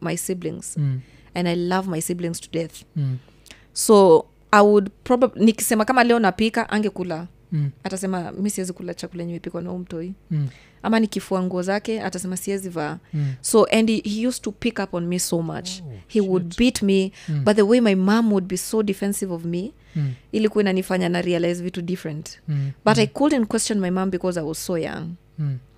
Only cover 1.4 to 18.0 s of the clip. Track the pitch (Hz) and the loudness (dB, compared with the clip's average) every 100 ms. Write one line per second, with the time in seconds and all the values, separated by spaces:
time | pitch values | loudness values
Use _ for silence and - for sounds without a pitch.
1.4 | 175 175 175 185 190 160 160 175 170 170 | -2 -2 0 -2 -2 -4 -4 -4 -6 -6
2.4 | - 165 160 - - 156 135 127 - _ | -6 -6 -6 -10 -10 -6 -4 -4 -10 _
3.4 | - - _ - - 208 190 160 - _ | -20 -20 _ -2 6 8 10 8 4 _
4.4 | _ 208 208 208 196 - - 247 247 - | _ 6 6 6 2 -4 0 2 2 4
5.4 | 220 220 - 220 214 254 240 233 196 180 | 4 4 0 0 2 4 4 4 2 2
6.4 | 220 233 - 208 208 190 180 160 175 _ | 0 0 -2 -2 -2 -4 -6 -8 -10 _
7.4 | _ 156 143 - - 190 190 185 165 - | _ -2 -2 -4 -8 -6 -4 -4 -6 -4
8.4 | 202 202 185 185 175 170 175 175 170 170 | -4 -2 -6 -8 -10 -10 -10 -8 -8 -8
9.4 | - 170 175 180 180 170 180 196 - 156 | -8 -8 -8 -8 -8 -8 -10 -12 -6 -4
10.4 | 135 - - _ - 226 220 196 - 190 | -4 -6 -20 _ -2 0 0 -2 -4 -2
11.4 | 185 180 180 208 233 220 185 180 185 180 | -2 -2 -2 -2 -4 -6 -6 -6 -8 -6
12.4 | - 196 190 170 151 156 - 151 143 127 | -6 -6 -6 -6 -6 -8 -8 -4 -2 -4
13.4 | - 220 196 226 220 220 214 214 247 247 | 2 4 6 4 4 0 -2 -4 -4 -4
14.4 | 214 - 240 220 196 175 170 180 - 170 | -8 -4 -4 -4 -4 -4 -2 -2 -2 -2
15.4 | 165 156 180 185 160 104 - 220 190 185 | -2 -6 -8 -12 -12 -16 -2 0 2 0
16.4 | 170 - 247 - 202 196 190 - - 147 | 0 2 2 2 2 2 2 -4 -4 0
17.4 | 135 214 202 247 226 190 | 4 4 6 6 6 4